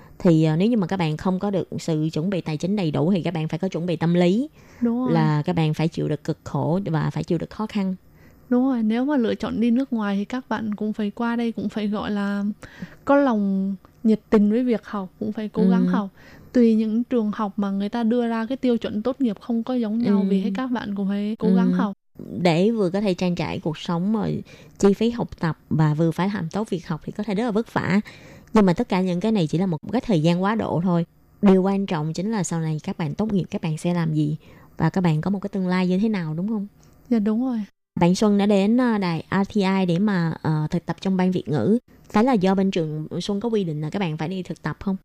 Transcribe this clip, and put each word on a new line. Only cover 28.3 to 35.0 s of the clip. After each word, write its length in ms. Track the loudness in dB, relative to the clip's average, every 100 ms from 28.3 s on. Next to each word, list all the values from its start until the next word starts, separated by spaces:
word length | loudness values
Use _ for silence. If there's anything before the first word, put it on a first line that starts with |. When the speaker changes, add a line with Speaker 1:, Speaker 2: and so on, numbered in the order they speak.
| -20 2
Speaker 1:
Nhưng 120 | 4 6
mà 80 |
tất 160 | 4 0
cả 120 | 0
những 180 | 0 0
cái 120 | 0
này 160 | 2 2
chỉ 100 | 0
là 80 | 0
một 120 | -4 -4
cái 100 | -4
thời 200 | 0 2
gian 220 | 4 2
quá 120 | 0 0
độ 260 | -2 -2
thôi. 220 | 2 0 0 _ _ _
Điều 220 | 6 6
quan 220 | 4 0 -2
trọng 280 | -2 -4
chính 180 | -4 -2
là 120 | -2
sau 180 | -2 -2
này 160 | -2 -4
các 140 | -4 -6
bạn 160 | -4
tốt 200 | -2 -2
nghiệp, 120 | -2 -2
các 120 | -4
bạn 160 | -4 -4
sẽ 160 | -2
làm 200 | 0 0
gì 240 | 0 0 -2 -10 -20 -18 -2
và 120 | 0
các 120 | 2